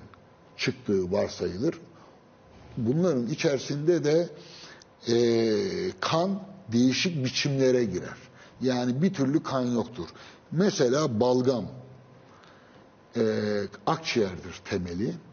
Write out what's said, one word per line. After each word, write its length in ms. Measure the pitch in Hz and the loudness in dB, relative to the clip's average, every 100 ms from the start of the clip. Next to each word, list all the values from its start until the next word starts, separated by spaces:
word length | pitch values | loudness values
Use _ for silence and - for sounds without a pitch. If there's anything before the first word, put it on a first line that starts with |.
| - - - - - - | -14 -20 -20 -20 -20 -4
çıktığı 560 | - 117 - 98 90 | -4 -4 0 0 2
varsayılır. 680 | 101 101 - 87 87 147 - - - - - - - - - - - | 0 -2 -2 -4 -2 -4 -4 -12 -20 -20 -20 -20 -20 -20 -20 -14 -4
Bunların 500 | 113 151 185 135 117 | 0 2 2 2 -2
içerisinde 800 | 151 160 135 - 143 156 170 | 0 0 0 -2 0 2 2
de, 240 | 143 160 170 - - - - - - - 117 | 4 2 0 -6 -20 -20 -20 -20 -20 -10 0
e, 920 | 117 120 117 113 107 98 90 90 - | 2 4 4 2 2 0 -2 -4 -4
kan 420 | - 160 185 196 - - - | 0 0 0 -2 -8 -16 -2
değişik 520 | 117 127 127 190 160 | 4 4 2 0 -2
biçimlere 600 | 127 - 143 135 131 127 | -2 -2 -2 2 4 4
girer. 340 | 113 90 - - - - - - | 2 -2 -8 -12 -18 -20 -20 -4
Yani 420 | 123 127 123 123 | -2 0 0 2
bir 120 | 185 | 0
türlü 280 | 190 135 151 | 2 0 0
kan 200 | 151 135 | 0 -2
yoktur. 460 | 123 120 104 - 82 - - - - | 0 0 -2 -8 -12 -14 -20 -20 -4
Mesela 720 | 147 208 208 127 135 156 110 | 0 2 4 2 2 0 2
balgam, 440 | 123 127 127 123 92 - - - - - - - - - - - - - - 117 | 2 4 2 0 -4 -10 -18 -20 -20 -20 -20 -20 -20 -20 -20 -20 -20 -20 -10 -2
e, 60 | 110 107 107 104 101 - - | 0 0 -2 -2 -4 -4 -4
akciğerdir 760 | 156 - 123 98 85 87 - | -2 -2 0 0 -2 -12 -14
temeli, 500 | - 98 87 87 127 175 - | -6 -4 -4 -4 -4 -6 -14